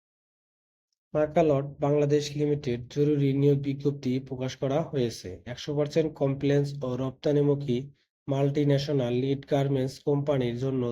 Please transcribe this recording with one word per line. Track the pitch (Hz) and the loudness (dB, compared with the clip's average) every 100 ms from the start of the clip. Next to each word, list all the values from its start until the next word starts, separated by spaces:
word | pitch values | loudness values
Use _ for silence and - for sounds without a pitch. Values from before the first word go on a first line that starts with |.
| _ _ _ _ _ _ _ _ _ _ _ | _ _ _ _ _ _ _ _ _ _ _
মাকালট | 151 151 160 160 139 143 - | 0 2 4 4 2 0 -2
বাংলাদেশ | 143 147 143 147 143 147 | 0 2 4 2 0 -2
লিমিটেড | 147 143 127 120 123 | 0 0 -2 -4 -4
জরুরি | 147 147 147 139 | 0 2 2 2
নিয়োগ | 135 143 143 | 4 4 4
বিজ্ঞপ্তি | 143 139 143 143 127 127 | 0 -2 -2 -2 -2 -2
প্রকাশ | 131 127 127 - | -4 -6 -8 -4
করা | 139 143 | -2 -2
হয়েছে। | 160 143 117 - 92 95 - | -2 -2 -2 -4 -12 -14 -14
একশো | 123 - | -12 -6
পার্সেন্ট | 147 147 165 156 | -4 -2 0 -2
কমপ্লেন্স | 156 139 139 139 143 143 143 | 0 -2 0 2 2 0 -4
ও | 127 123 | -6 -4
রপ্তানিমুখী | 131 127 156 147 143 143 139 120 143 - _ _ - | -6 -4 0 2 2 2 0 -4 -4 -14 _ _ -4
মাল্টিন্যাশনাল | 135 143 143 143 139 156 143 120 | 0 0 2 2 2 2 0 0
লিড | 123 135 139 - | 0 0 -2 0
গার্মেন্টস | 143 139 135 131 - | 0 2 0 -2 -4
কোম্পানির | - 143 143 139 120 117 | -2 0 2 0 0 -2
জন্য | 135 131 123 | -2 0 -2